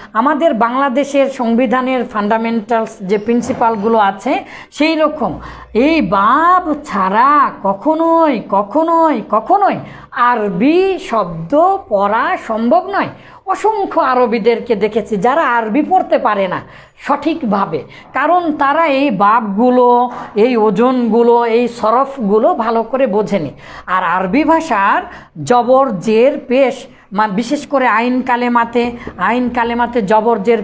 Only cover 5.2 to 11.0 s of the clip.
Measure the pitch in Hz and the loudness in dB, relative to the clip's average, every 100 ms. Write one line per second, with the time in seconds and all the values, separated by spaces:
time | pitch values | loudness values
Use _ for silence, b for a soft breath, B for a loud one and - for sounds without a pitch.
5.2 | 202 135 B B B 214 277 320 196 196 | -6 -6 B B B 0 2 2 2 2
6.2 | 208 269 339 370 359 285 - 208 190 208 | 2 4 4 2 0 -4 -6 -4 0 2
7.2 | 269 294 233 - 196 196 285 320 330 330 | 4 4 2 -2 -4 -2 0 0 2 4
8.2 | 311 226 - 202 208 302 330 330 320 247 | 2 0 -2 -2 0 0 2 2 2 0
9.2 | - 208 220 392 381 196 B B B 269 | -2 -2 0 2 2 -2 B B B -2
10.2 | 240 240 208 175 262 339 381 349 | 0 0 -2 0 2 2 2 -2